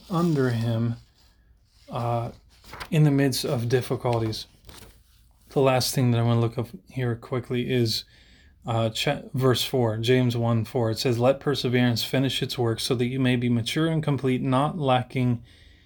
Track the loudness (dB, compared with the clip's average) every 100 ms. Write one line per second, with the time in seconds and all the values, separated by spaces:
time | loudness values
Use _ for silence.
0 | -2 0 2 2 0 0 0 0 -2 -4
1 | -10 _ _ _ _ _ _ _ -10 -6
2 | -2 -2 -4 -12 _ _ -20 -16 -2 4
3 | 4 4 2 0 -2 -2 0 0 0 -2
4 | 0 0 -2 -6 -12 _ -20 -20 -20 -20
5 | _ _ _ _ -4 2 4 4 0 2
6 | 2 4 2 2 0 -2 -8 -10 -10 -4
7 | -4 -4 -4 -6 -4 -4 0 2 2 -2
8 | -8 -20 -20 -20 -20 _ -4 -2 -2 -2
9 | -2 -4 -6 0 2 2 0 0 0 0
10 | 2 2 2 0 0 0 -2 -2 -2 0
11 | -2 2 2 2 -2 -2 0 2 2 0
12 | -2 0 0 -2 -6 -2 -2 -2 -2 -2
13 | -2 0 0 2 0 0 0 -2 0 0
14 | 0 0 0 0 0 0 0 0 2 2
15 | 0 -2 0 0 -6 -20 -20 -20